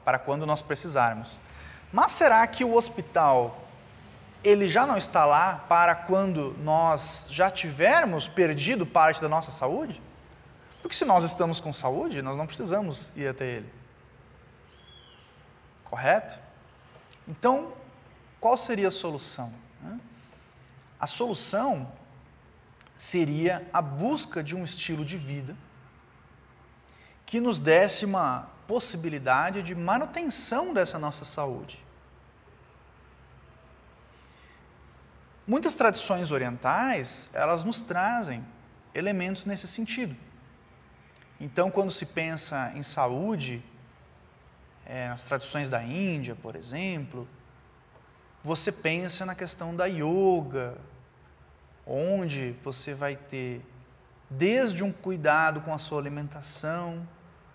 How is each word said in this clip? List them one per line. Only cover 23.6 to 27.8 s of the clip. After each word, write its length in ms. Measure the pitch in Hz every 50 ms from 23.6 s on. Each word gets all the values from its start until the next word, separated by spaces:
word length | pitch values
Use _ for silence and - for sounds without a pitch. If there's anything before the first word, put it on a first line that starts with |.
| - -
a 80 | - 170
busca 600 | 165 143 135 143 185 247 311 294 - - - 170
de 120 | 151 147 170
um 80 | 185
estilo 400 | 180 - - - - - 165 151
de 140 | 156 143 180
vida 400 | 180 143 135 143 143 135 127 - - - - - - - - - - _ _ _ - - - - - - _ - _ - - - _ _ _ - - - - - - -
que 160 | - - 233
nos 180 | 240 247 214 151
desse 460 | 143 156 160 175